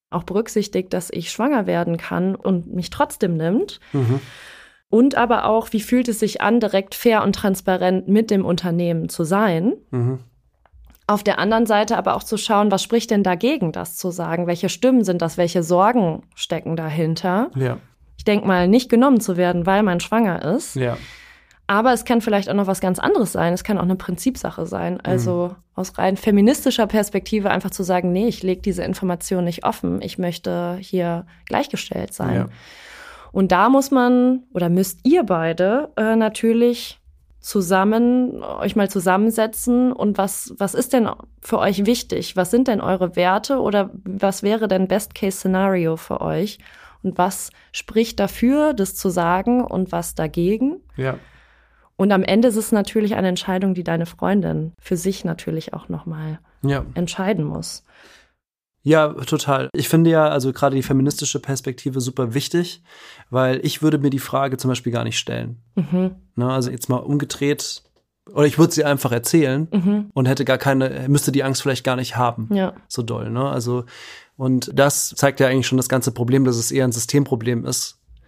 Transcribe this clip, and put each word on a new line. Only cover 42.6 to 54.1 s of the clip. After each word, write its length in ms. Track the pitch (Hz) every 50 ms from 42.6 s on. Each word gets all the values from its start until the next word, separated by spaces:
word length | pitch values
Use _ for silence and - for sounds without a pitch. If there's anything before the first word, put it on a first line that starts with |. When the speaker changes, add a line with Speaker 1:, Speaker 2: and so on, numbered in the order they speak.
| 262
Speaker 1:
denn 140 | 262 226 190
eure 340 | - - 185 185 185 170 170
Werte 440 | - 175 180 190 214 220 - 277 262
oder 320 | - - 202 202 196 190 - 185 -
was 400 | 190 190 196 - 196 190 - -
wäre 240 | 202 214 220 220
denn 200 | 202 190 190 190
Best-Case-Szenario 1080 | 185 185 208 - - - - - 196 190 - - 185 185 185 196 196 190 180 170 160 160
für 240 | 165 - - - -
euch? 380 | - 160 156 156 185 214 - - - - - - - - - _ -
Und 140 | 190 175
was 320 | - 180 190 190 - - - - - _ _
spricht 480 | - - - - - 220 233 226 - -
dafür, 540 | 202 196 - - 233 240 269 294 302 311 285
das 220 | 220 190 190 -
zu 140 | - - 196
sagen 540 | 175 180 170 170 180 185 196 233 247 247 247
und 280 | - - 185 185 180
was 240 | - 170 170 - -
dagegen? 680 | - 160 156 - 170 170 185 214 220 254 277 330 381 - - -
Speaker 2:
Ja. 200 | - 131 135 131 - - - _ _ _ _ _ _ _ _ _ _ _ _ _
Speaker 1:
Und 160 | - 190 202
am 120 | 202 190 190
Ende 240 | - 190 214 233
ist 80 | 254 202
es 160 | 220 214 -
natürlich 440 | 226 208 202 - - 220 214 202 208
eine 120 | 202 190
Entscheidung, 460 | 185 180 180 - - 185 185 190 196 185
die 80 | 180 170
deine 220 | 170 165 170 170
Freundin 640 | 170